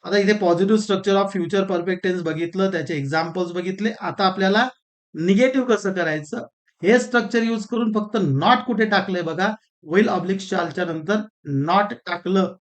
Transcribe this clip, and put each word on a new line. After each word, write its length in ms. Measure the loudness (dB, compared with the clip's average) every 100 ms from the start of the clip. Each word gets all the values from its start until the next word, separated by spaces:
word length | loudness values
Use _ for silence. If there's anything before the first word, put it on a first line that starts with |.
आता 140 | 0 2
इथे 140 | 2
positive 440 | 2 2 2 4 2
structure 400 | 0 -2 2 2
of 60 | 0 -2
future 300 | -2 -2 -2
perfect 420 | -2 -2 -4 -2
tense 140 | -2
बघितलं, 500 | -4 -4 -4 -2 -2
त्याचे 220 | -2 -4
एक्झाम्पल्स 580 | -6 -2 -4 -4 -4 -6
बघितले. 400 | -6 -6 -4 -4 -4
आता 240 | -10 -2 -2
आपल्याला 420 | 2 2 2 0 -4 _ _ _
निगेटिव्ह 520 | -4 2 4 4 2 2
कसं 260 | 0 0
करायचं 440 | -2 -2 -4 -6 -10 -12 _ _ _
हे 160 | 4 4
स्ट्रक्चर 440 | 4 0 2 0
यूज 240 | 0 -2 -4
करून 260 | -2 0
फक्त 240 | -2 -2 -2
not 480 | 0 2 4 4 2
कुठे 180 | 0
टाकलंय 380 | 2 2 0 -4
बघा, 320 | -4 -2 -2 -4 _ _ 0
will 160 | 4 4
ऑब्लिक 320 | 2 -2 -4
shall 300 | -2 -4 -2
च्या 140 | -4
नंतर 320 | -4 -4 -2 -2 -2 _ -4 -2 2
not 240 | 2 2 -4 -8
टाकलं 500 | -8 0 0 0 -4